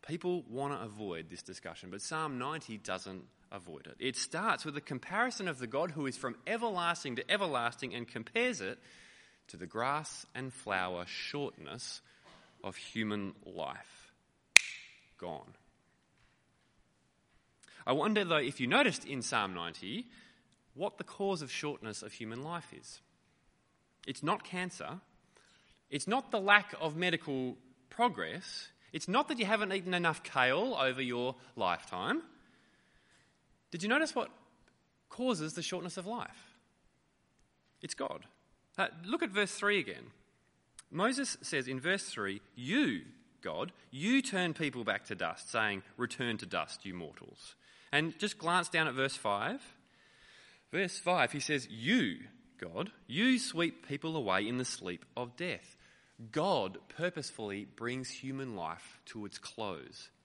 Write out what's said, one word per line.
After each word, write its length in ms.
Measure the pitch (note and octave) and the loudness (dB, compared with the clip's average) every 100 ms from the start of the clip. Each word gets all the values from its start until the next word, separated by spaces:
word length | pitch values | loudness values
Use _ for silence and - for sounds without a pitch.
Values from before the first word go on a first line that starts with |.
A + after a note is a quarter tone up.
| - | -6
People 380 | E3 F3+ F3+ A#2+ | -2 0 0 -2
want 240 | A#2+ C#3+ | -2 0
to 100 | C#3 | -2
avoid 460 | G#2+ G#2 G#2 E2 E2 | -4 -4 -4 -4 -6
this 140 | F2+ | -10
discussion, 480 | - F#2+ F2 E2 F#2 | -12 -10 -10 -10 -10
but 100 | G2 | -8
Psalm 380 | - D#3+ D#3 B2+ | -4 -2 -2 -2
ninety 400 | B2+ D#3 - G#2+ | -4 -4 -6 -8
doesn't 440 | G2+ F#2+ G2 F#2+ - _ _ | -2 -4 -4 -10 -12 _ _
avoid 340 | G2 F2 D2 D2+ | -12 -10 -14 -14
it. 100 | C2 | -4
It 180 | C3 A#2 | -2 -2
starts 480 | - D#3+ G#3+ F#3 | -4 -2 0 0
with 100 | D#3 D3 | -2 -6
a 20 | |
comparison 680 | - C3 - G3 B3+ - F#3 | -4 -8 -2 0 0 0 -4
of 120 | C3+ | -2
the 80 | A#2+ | -2
God 240 | C3+ F3 | 0 0
who 160 | D3+ C#3 | 0 -2
is 100 | B2 | -2
from 200 | B2+ A#2 - | -4 -4 -4
everlasting 720 | A3 A#3 F#3 E3+ E3+ C#3+ A#2+ | 0 0 2 2 0 -2 -4
to 140 | - | 2
everlasting 640 | G3+ F#3+ C3 A#2 - C3 | 2 4 2 0 -2 -6
and 140 | A2+ A#2 | -6 -6
compares 540 | A#2+ A2+ A3+ B3 F#3 | -8 -2 2 2 2
it 160 | F#2+ F2+ - - - - - _ - | -4 -6 -14 -20 -20 -20 -20 _ -18
to 100 | - | -10
the 80 | F2+ | -6
grass 580 | G#2+ B2 D3 D#3 - - | 0 2 0 -4 -12 -12
and 200 | B2 C3 | -8 -8
flower 500 | B2 - F#2+ F#2 F2+ F2+ | -8 0 2 2 -2 -4
shortness 960 | - - C#3+ C#3 - D2 G#2 - - - - - - - - | -6 -4 -2 -4 -6 -12 -10 -10 -12 -14 -20 -20 -20 -20 -10
of 120 | G2 F#2 | -8 -8
human 580 | - A2 G#2+ G#2 G2 - | -8 -2 0 0 -4 -8
life. 680 | - F2+ C#2+ - - - - _ _ _ _ - - - - - - - | -12 -6 -6 -6 -14 -20 -20 _ _ _ _ 6 6 -10 -14 -20 -20 -12
Gone. 360 | F2 D2+ - - _ _ _ _ _ _ _ _ _ _ _ _ _ _ _ _ _ _ _ _ - - - | -10 -10 -12 -20 _ _ _ _ _ _ _ _ _ _ _ _ _ _ _ _ _ _ _ _ -20 -8 0
I 60 | |
wonder, 320 | D#3 G#3+ G#3+ | 2 4 4
though, 120 | F#3 D#3 | 4 4
if 220 | C3+ - | 2 0
you 80 | B2 | 4
noticed 380 | G#3+ C4+ - | 6 6 2
in 160 | - C3+ | -4 -4
Psalm 320 | A2 A#2+ G2 | 0 2 2
ninety 540 | F2+ E2+ D#2+ F#2+ E3 A#3+ - - - _ _ _ | 0 -4 -6 -6 -6 -8 -16 -20 -20 _ _ _
what 240 | C3 G3 - | -4 -4 -4
the 80 | |
cause 380 | - - G3 F3+ | -14 -4 0 0
of 100 | C#3 | -2
shortness 480 | - D3+ C#3 A2 G#2 | -4 -4 -4 -8 -8
of 140 | G#2 | -10
human 280 | - A2 A#2 | -10 -8 -8
life 300 | D3 E3+ - | -6 -8 -10
is. 300 | - - - _ _ _ _ _ _ _ _ _ _ - | -16 -16 -18 _ _ _ _ _ _ _ _ _ _ -8
It's 160 | C3+ | -4
not 220 | D3 G3+ | 0 0
cancer. 560 | - F3+ F3+ - D2 F3 _ _ _ _ - - _ _ _ | -2 -4 -4 -6 -8 -8 _ _ _ _ -20 -20 _ _ _
It's 180 | C#3+ F#3 | -6 0
not 220 | B3 - | 0 2
the 100 | A3+ | 0
lack 340 | G3 G#3 F#3+ - | 8 8 8 -2
of 160 | D#3+ D#3 | 0 2
medical 640 | F3+ E3 - C3+ B2+ - - - _ | 2 2 0 0 0 -4 -14 -20 _
progress. 760 | - A#3+ C3+ E2 C3 - - - _ - | 2 4 4 -2 -4 -8 -10 -12 _ -10
It's 160 | D#3+ - | -8 2
not 200 | G#3+ D4+ | 4 4
that 100 | C4+ | 2
you 60 | |
haven't 280 | G3 G#3+ G#3 | 4 4 2
eaten 220 | G3 F3+ | 0 2
enough 280 | F3+ E3+ D3+ | 4 4 2
kale 520 | - C3+ B2+ C#3+ B3 F#3+ | 0 4 6 6 2 4
over 220 | C3+ B2+ | 2 2
your 340 | C3 A#2+ B2 C3 - | 0 2 0 -2 -12
lifetime. 680 | - F#2+ F2 - F2+ G#2+ C#4+ - - - - _ _ _ _ _ _ _ _ _ _ _ | 2 4 4 0 -2 0 0 -2 -20 -20 -20 _ _ _ _ _ _ _ _ _ _ _
Did 120 | F3 | -4
you 40 | G3 | 2
notice 260 | C4 D#4+ | 4 4
what 160 | - - - - _ - _ _ _ _ | 0 -2 -6 -20 _ -20 _ _ _ _
causes 460 | - B3+ G3 D#3 | -2 2 2 0
the 80 | D#3 | -2
shortness 340 | - F#3 F3 F#3+ | -4 -4 -4 -6
of 100 | F#3 | -6
life? 500 | A#3 - - - - _ _ _ _ _ _ _ _ _ _ _ _ | -6 -6 -12 -20 -20 _ _ _ _ _ _ _ _ _ _ _ _
It's 120 | D3+ | -12
God. 300 | - - D#2 - _ _ _ _ - | -6 -6 -6 -12 _ _ _ _ -2
Uh, 100 | F#3+ E3 | -2 -2
look 180 | F3 D4 | -4 -2
at 80 | D4 | 0
verse 220 | G3 G3+ | 0 0
three 260 | - G3+ G3+ | 2 2 2
again. 280 | C3+ D2 A#1+ - _ _ _ _ _ - - | 0 -8 -12 -20 _ _ _ _ _ -20 -10
Moses 460 | D3+ G#3+ C4 C#4 - | 0 2 2 -2 -4
says 260 | - D3 B2+ | -2 -2 0
in 100 | C3 | -2
verse 260 | D3 G3 | 0 0
three, 360 | - - G2 G2 - - | -2 -2 -2 -2 -8 -12
"You, 460 | B2 A#3 C4 G2 - - - _ | 0 2 4 2 -6 -20 -20 _
God, 280 | - D#2+ D3+ - - | -6 -4 -4 -6 -14
you 320 | C3 F#3 C4+ | -4 4 4
turn 320 | - F#3+ F3+ | 4 2 2
people 280 | D3+ D3+ B2 | 2 -2 0
back 220 | A2 G2+ - | 2 2 0
to 80 | |
dust, 360 | F#2 F2 E2 - | -2 -2 -2 -2
saying, 340 | A#2 G#2+ G2 - - | 2 2 0 -6 -4
'Return 420 | A#2+ - B2 A2 | -4 0 -2 -2
to 80 | F#2+ | 0
dust, 380 | F2+ D2+ - | -2 -2 -6
you 100 | G2 | -8
mortals.'" 600 | F2+ D#2 - - - - - - - - | -8 -8 -12 -18 -18 -18 -20 -20 -20 0
And 260 | C#3+ D#3+ - | 2 2 0
just 200 | G#3 - | -4 -2
glance 300 | E3 F3+ E3+ | 2 4 4
down 200 | E3 D#3 | 2 2
at 60 | |
verse 220 | B2+ C3+ - | 4 0 2
five. 460 | G#2+ G2+ A#2+ C4 - - _ _ - - - - - - _ | 0 2 0 -4 -8 -20 _ _ -20 -20 -20 -20 -20 -20 _
Verse 260 | E3+ F#3+ - | -2 -2 0
five, 320 | E3+ F3+ B2 | 2 6 6
he 100 | D3 | 4
says, 280 | - C#3 B2 | 0 0 0
"You, 500 | A2 A#2+ B3 B2+ D#2 - - - - | -4 4 6 6 2 -8 -18 -20 -10
God, 320 | F2 F2 E3+ - - | -8 -4 -6 -8 -6
you 320 | C3+ B3 B3+ | 2 6 6
sweep 480 | - D#3+ E3+ - - | 4 2 0 0 -6
people 300 | C#3 D#3+ D#3+ | -4 -2 0
away 320 | G#2+ F#2 G#2 | 4 4 4
in 100 | B2+ | 0
the 60 | |
sleep 400 | B2+ - F#2 F2+ - - | -2 -4 -4 -6 -6 -6
of 200 | B2 A#2+ | -6 -4
death." 400 | F3 B2 - - - - _ - A2+ | -4 -4 -10 -20 -20 -20 _ -18 -4
God 440 | D3+ F#3 D#3+ F#2+ F#2+ - - | 2 6 6 4 -2 -14 -2
purposefully 680 | F3 E3+ C3+ - G#2+ G2+ | -2 0 -8 -6 -4 -4
brings 460 | G#2 - A#2 B2+ B2+ | -6 -6 -4 -2 -6
human 440 | - C3+ C3+ C3+ | -8 -6 -6 -4
life 460 | G#2 D#2+ E2 - - - | -4 -4 -6 -12 -20 -12
to 180 | A2 | -8
its 140 | G2+ - | -8 -8
close. 720 | - - G#2+ E2 B1+ - - _ | -12 -4 -4 -4 -8 -16 -18 _